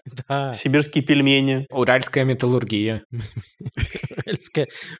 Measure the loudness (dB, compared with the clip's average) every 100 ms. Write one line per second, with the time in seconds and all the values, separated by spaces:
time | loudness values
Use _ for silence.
0 | -10 -14 -6 -4 -4 -4 2 2 2 0
1 | 2 4 4 4 4 0 -2 0 4 4
2 | 2 0 2 2 2 2 2 0 0 -2
3 | -6 -10 -10 -12 -14 _ -12 -4 -4 -4
4 | -8 -8 -6 -6 -4 -2 -2 -6 -16 -10